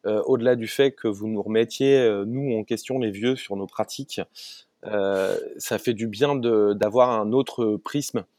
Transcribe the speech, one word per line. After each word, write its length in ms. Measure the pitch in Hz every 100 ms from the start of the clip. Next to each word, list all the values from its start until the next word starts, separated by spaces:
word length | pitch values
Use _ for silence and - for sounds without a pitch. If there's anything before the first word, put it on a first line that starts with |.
| 104
euh, 160 | 107 -
au-delà 280 | 127 120
du 140 | 123 110
fait 240 | - 139
que 160 | - 113
vous 180 | 101 107
nous 160 | 107
remettiez, 560 | 101 110 117 - 135 135
euh, 260 | 120 101
nous 320 | 101 127 139 110
en 60 |
question, 380 | 107 113 - 131
les 100 | 113
vieux, 240 | 98 117
sur 220 | 127 - 98
nos 100 | 98
pratiques, 540 | - 107 - 139 - 90 - - - _ _
euh, 520 | - 104 98 98 95 92 - -
ça 200 | - 110
fait 140 | -
du 140 | 110 113
bien 300 | 104 143 139
de, 360 | 120 110 104
d'avoir 360 | 101 104 117 127 113
un 120 | 104
autre 440 | 127 135 - 110 107
prisme 420 | - 147 - - -